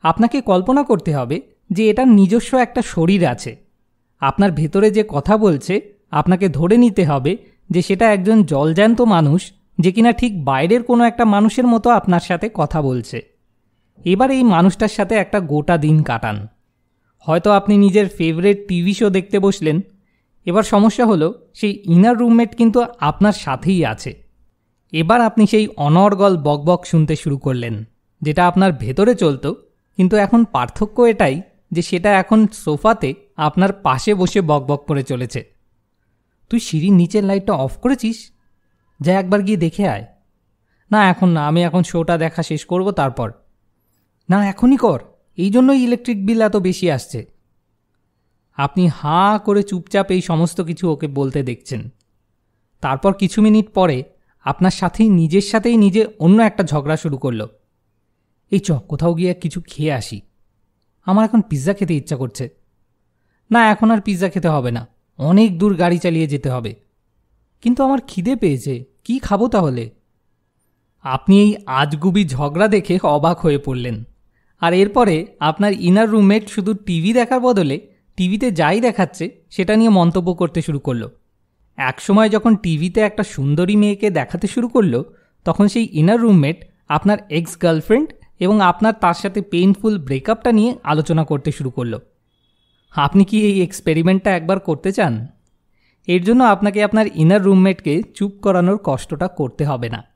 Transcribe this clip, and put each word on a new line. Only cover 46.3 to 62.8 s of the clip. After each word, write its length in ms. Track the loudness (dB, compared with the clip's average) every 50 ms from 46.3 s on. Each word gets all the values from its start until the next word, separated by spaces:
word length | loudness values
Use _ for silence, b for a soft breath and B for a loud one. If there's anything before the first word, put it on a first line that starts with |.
| 0 0 0
এত 140 | 0 0
বেশি 340 | 0 -2 -2 -4 -2 -2 -2
আসছে।" 360 | -2 -2 -6 -10 -14 -14 -14 _ _ _ _ _ _ _ _ _ _ _ _ _ _ _ _ _ _ _ _ _ _ _ _ _ _
আপনি 320 | -6 -6 -4 -2 0 0 0 0
হাঁ 440 | -2 -4 -2 0 2 2 2 2 0
করে 240 | 0 0 0 0 0
চুপচাপ 480 | -2 -6 -10 -10 -4 -2 -2 0 0
এই 100 | -2 -2
সমস্ত 400 | -2 -2 0 0 0 0 -2 -4
কিছু 300 | -6 -6 -6 -4 -2 -2
ওকে 160 | -2 -2 -4
বলতে 360 | -8 -4 -4 -4 -2 -2 -4 -4
দেখছেন। 460 | -4 -8 -10 _ -12 -12 -10 -10 -12 -18 _ _ _ _ _ _ _ _ _ _ _ _ _ _ _ _ _
তারপর 320 | -6 -6 -6 -2 0 -2 0
কিছু 300 | 0 -2 -2 0 2 2
মিনিট 280 | 4 4 2 2 0
পরে 320 | _ 0 0 2 0 -2 -6 -10 _ _ _ _ _ _ _
আপনার 260 | -8 -4 0 0 0
সাথেই 380 | 0 0 -4 -6 0 2 2 4
নিজের 320 | 4 2 2 2 2 0
সাথেই 360 | 0 0 -2 -2 0 2 2
নিজে 300 | 4 4 4 4 2 -2 -2 -4 _
অন্য 240 | 4 4 6 6 4
একটা 220 | 2 2 -2 -4
ঝগড়া 320 | -2 -2 -4 -2 -2 -4
শুরু 200 | -4 -4 -6 -6
করলো। 320 | -4 -6 -6 -6 -6 -8 -10 _ _ _ _ _ _ _ _ _ _ _ _ _ _ _ _ _ _ _ _
"এই 80 | -4 -2
চ, 140 | 0 0 -4
কোথাও 420 | -4 -4 -8 -8 -2 -2 -2 -2
গিয়ে 200 | 0 -2 -4 -4
কিছু 260 | -4 -6 -8 -8 -8 -14
খেয়ে 260 | _ -10 -6 -4 -4 -4
আসি, 280 | -4 -6 -10 -14 -16 -18 _ _ _ _ _ _ _ _ _ _ _ _ _ _ _ _
আমার 200 | 0 2 2 2
এখন 160 | 4 2 0
পিৎজা 320 | 0 0 -4 -6 -2 -4 -4
খেতে 220 | -4 -2 -4 -4
ইচ্ছা 220 | -4 -4 -6 -8
করছে।" 320 | -8 -8 -10 -8 -10 -12 -12 _ _ _ _ _ _